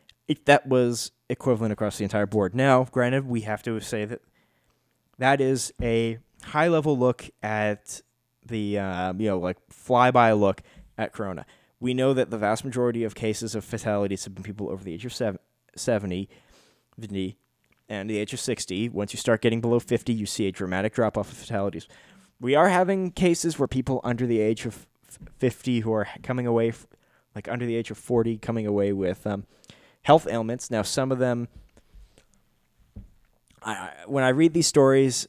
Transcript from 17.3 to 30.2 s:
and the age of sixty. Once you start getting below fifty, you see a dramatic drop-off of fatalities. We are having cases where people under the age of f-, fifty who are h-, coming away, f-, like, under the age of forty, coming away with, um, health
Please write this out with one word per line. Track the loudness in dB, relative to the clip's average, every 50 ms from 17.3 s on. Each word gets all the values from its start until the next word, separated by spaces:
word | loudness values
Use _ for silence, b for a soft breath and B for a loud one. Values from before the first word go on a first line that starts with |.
| -8 _ _ _ _ _ _ _ _ _ _
and | -10 -10 -8 -6 -4
the | -4
age | -4 -4 -4 -6
of | -6
sixty. | -6 -6 -6 -6 -6 -6 -4 -4 -4 -4
Once | -4 -4 -6 -6 -6
you | -4
start | -2 0 0 2
getting | 2 2 0 0
below | 2 2 2 0
fifty, | 2 0 -2 -2 0 -2
you | -4 -2 -4
see | -4 -4 -2 -2
a | -2
dramatic | -2 -4 -4 -4 -2 -2 -2 -2 0
drop-off | 0 0 0 0 -2 -4 -6
of | -10
fatalities. | -16 -10 -6 -4 -4 -2 -4 -4 -8 -12 b b b b b b b b b b -8
We | -2 2 4
are | 6 6 6
having | 6 4 4 2 2 0 -2 -4
cases | -2 2 2 2 2 2 0 -2 -2 0
where | -2
people | -2 -2 -2 -2 -2 -2 -2 -2
under | -2 -2 -2 0
the | 0 2 2
age | 2 2 0 0 -4
of | -8 -10 -12 -16 _ _ _ _
f-, | -20 -20 -20 -20 -20 -4
fifty | -2 0 0 0 -2 -2 -2 0 0
who | 0 0
are | 0 0 -2 -4 -6
h-, | -8 -6
coming | -6 -4 -2 0
away, | 2 2 2 2 2
f-, | 0 -4 -10 -20 b b b b b b b _ -16
like, | -12 -8
under | -6 -6 -4 -2
the | -2 -2
age | -2 -4 -6
of | -8
forty, | -10 -4 0 2 2 2 2 -2
coming | -4 -4 -4 -4 -2 0
away | 0 2 2 2 2 2
with, | 0 0 -2 -2 -2 -4
um, | -4 -4 -6 -6 b b b b b b b b b b b 4 4
health | 4 6